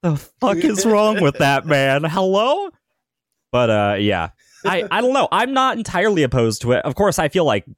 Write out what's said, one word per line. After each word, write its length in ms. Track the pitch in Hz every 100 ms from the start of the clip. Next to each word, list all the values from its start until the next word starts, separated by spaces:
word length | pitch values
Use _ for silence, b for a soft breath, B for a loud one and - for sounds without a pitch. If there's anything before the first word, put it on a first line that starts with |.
the 140 | 175 147
fuck 400 | - - 254 330
is 260 | 320 196 220
wrong 340 | 208 214 214
with 180 | 147 -
that 280 | 139 139 156
man? 380 | 143 135 139
Hello?" 680 | 160 185 190 196 240 349 392 - _ _ _ _ _ _ _
But, 180 | 123 117
uh, 260 | 107 101 101
yeah. 300 | 104 92 80 - b b 165
I, 180 | 196 208
I 120 | 190
don't 100 | 247
know. 160 | 269 -
I'm 220 | 196 254
not 240 | 269 262 226
entirely 460 | 214 180 214 185
opposed 400 | 131 127 113 104
to 100 | 117
it. 100 | 123 143
Of 80 |
course, 240 | 131 202 -
I 100 | 156
feel 160 | 185
like 220 | 156 101 -